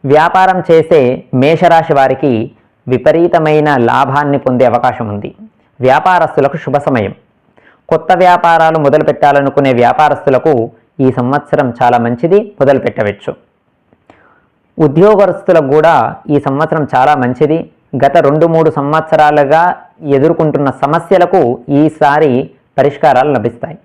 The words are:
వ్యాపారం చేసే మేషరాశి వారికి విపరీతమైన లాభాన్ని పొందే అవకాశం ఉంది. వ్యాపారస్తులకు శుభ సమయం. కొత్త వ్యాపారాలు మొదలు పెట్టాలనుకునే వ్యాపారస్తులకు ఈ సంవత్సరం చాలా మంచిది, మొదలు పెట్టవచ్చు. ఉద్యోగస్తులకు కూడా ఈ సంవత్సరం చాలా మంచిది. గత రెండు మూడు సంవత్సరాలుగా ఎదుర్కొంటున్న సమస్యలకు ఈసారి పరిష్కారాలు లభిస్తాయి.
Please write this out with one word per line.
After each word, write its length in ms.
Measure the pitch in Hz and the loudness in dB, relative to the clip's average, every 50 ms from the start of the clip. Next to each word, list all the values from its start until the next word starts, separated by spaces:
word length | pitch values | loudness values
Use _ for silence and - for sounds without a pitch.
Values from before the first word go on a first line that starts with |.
| - | 0
వ్యాపారం 580 | 135 139 151 156 175 - 185 185 185 185 185 165 - | 2 2 2 2 2 2 2 2 2 0 -2 0 2
చేసే 520 | 165 165 151 160 180 156 131 120 131 - - _ - | 2 2 2 2 2 2 2 2 -2 -4 -8 _ -2
మేషరాశి 600 | 127 131 147 165 156 180 170 165 165 160 - 156 | 0 2 2 0 2 2 2 2 2 2 0 0
వారికి 580 | 139 135 135 131 131 - 143 123 110 104 143 - _ _ _ _ _ _ - | 0 2 0 0 0 0 -2 -2 -2 -4 -8 -12 _ _ _ _ _ _ -4
విపరీతమైన 920 | 127 120 - 156 147 165 170 175 175 170 156 156 151 151 151 151 143 131 | -4 0 2 2 2 2 2 2 0 0 0 2 0 0 0 0 0 0
లాభాన్ని 600 | 120 117 120 127 139 135 131 143 147 143 139 139 | 0 0 2 0 0 0 -2 -2 -2 -2 -2 -2
పొందే 280 | - 135 127 120 131 | -2 -2 -2 0 0
అవకాశం 440 | 123 113 120 120 127 117 - 117 107 | 0 0 0 -2 -2 -4 -4 -8 -8
ఉంది. 260 | 104 104 104 - - _ 214 220 _ _ _ _ _ _ | -8 -10 -12 -14 -18 _ -20 -20 _ _ _ _ _ _
వ్యాపారస్తులకు 760 | 120 127 131 151 156 185 185 180 170 143 - - 135 139 143 160 | 0 0 0 2 2 0 0 0 0 -2 -2 -2 -2 -2 -4 -6
శుభ 200 | - - 135 143 | -8 -4 -4 -4
సమయం. 360 | - 156 139 120 104 98 - _ _ _ _ _ _ _ _ _ _ _ _ _ _ - | -2 -2 -2 -2 -4 -4 -8 _ _ _ _ _ _ _ _ _ _ _ _ _ _ -4
కొత్త 280 | 170 160 - - 185 175 | -4 -4 0 -2 0 2
వ్యాపారాలు 600 | 185 180 175 175 - 170 165 165 160 160 160 160 | 4 2 2 2 2 2 2 2 2 2 0 0
మొదలు 260 | 147 139 151 151 147 | 0 2 2 2 0
పెట్టాలనుకునే 680 | 147 143 - - 143 143 143 139 139 131 - 139 135 131 | 0 -2 0 0 2 2 2 0 0 -2 -2 0 0 2
వ్యాపారస్తులకు 960 | 120 120 120 123 - 151 147 139 135 - 143 131 123 - 160 147 120 113 113 - _ _ _ _ - | 2 2 0 2 2 0 0 0 -2 -2 0 0 0 0 0 0 0 -2 -6 -10 _ _ _ _ -2
ఈ 120 | 135 131 | 0 0
సంవత్సరం 600 | 120 - 123 123 139 147 - - - 139 139 127 117 - 127 | 0 0 -4 -2 -2 -4 -4 -4 -2 -2 -2 -4 -2 0 0
చాలా 140 | 120 123 120 | 0 2 2
మంచిది, 540 | 117 117 123 120 - 170 185 202 226 208 - _ | 0 -2 -4 -4 -2 0 0 0 0 -2 -6 _
మొదలు 200 | 135 135 139 127 | 0 0 0 0
పెట్టవచ్చు. 560 | 110 - 110 - 113 104 101 101 - - - _ _ _ _ _ _ _ _ _ _ _ _ _ _ _ - _ _ _ _ _ _ _ _ _ _ _ _ - | -2 -4 -6 -4 -6 -6 -6 -8 -12 -14 -14 _ _ _ _ _ _ _ _ _ _ _ _ _ _ _ -20 _ _ _ _ _ _ _ _ _ _ _ _ -2
ఉద్యోగస్తులకు 880 | 160 151 135 160 185 208 220 196 202 185 175 - - - 185 165 151 131 | -2 0 2 2 2 4 4 4 2 0 0 -4 -2 0 0 2 2 2
కూడా 480 | 139 156 151 165 165 135 113 113 - - - - | 0 2 2 2 2 2 0 -2 -6 -10 -6 -2
ఈ 100 | 147 143 | -2 -2
సంవత్సరం 480 | 139 143 135 139 160 156 160 160 147 - - | -2 -2 -4 -4 -4 -2 -2 -4 -4 -2 0
చాలా 200 | 127 127 143 151 | 0 2 2 0
మంచిది. 540 | 139 123 120 123 - 160 139 156 165 170 - _ _ _ _ - 135 131 | 0 -2 -4 -2 -2 -2 -2 -2 -4 -6 -10 _ _ _ _ -6 -2 -2
గత 120 | 139 - 175 | 0 0 2
రెండు 280 | 156 139 147 156 160 | 0 2 2 2 0
మూడు 240 | 170 160 160 160 156 | 2 2 2 0 0
సంవత్సరాలుగా 1080 | 156 147 139 143 151 160 160 - - 156 151 147 151 147 147 135 151 160 170 180 - - - _ _ _ 165 | 0 -2 -4 -2 -2 -2 -2 -2 0 2 2 2 2 2 0 2 2 0 0 0 -2 -6 -12 _ _ _ -4
ఎదుర్కొంటున్న 680 | 147 139 139 135 165 175 - 165 156 143 143 143 135 | -2 0 2 2 0 0 0 -2 -2 -2 -2 -2 -2
సమస్యలకు 880 | 127 - - 139 151 170 165 - 196 185 175 175 190 190 147 117 123 - - - | -4 -4 -4 -2 -2 -2 0 0 0 2 2 2 2 0 0 0 -2 -6 -6 -2
ఈసారి 840 | 143 139 151 156 156 - 151 143 143 151 160 147 123 127 139 - _ _ _ _ _ - | 0 0 0 0 0 0 0 0 2 2 0 0 0 -2 -4 -6 _ _ _ _ _ -2
పరిష్కారాలు 540 | 135 147 143 - - 147 131 123 131 151 | -2 -2 -2 0 0 2 2 2 2 0
లభిస్తాయి. 460 | 143 120 104 120 113 - - 160 165 - _ | 0 -2 -2 -4 -8 -8 -14 -16 -16 -18 _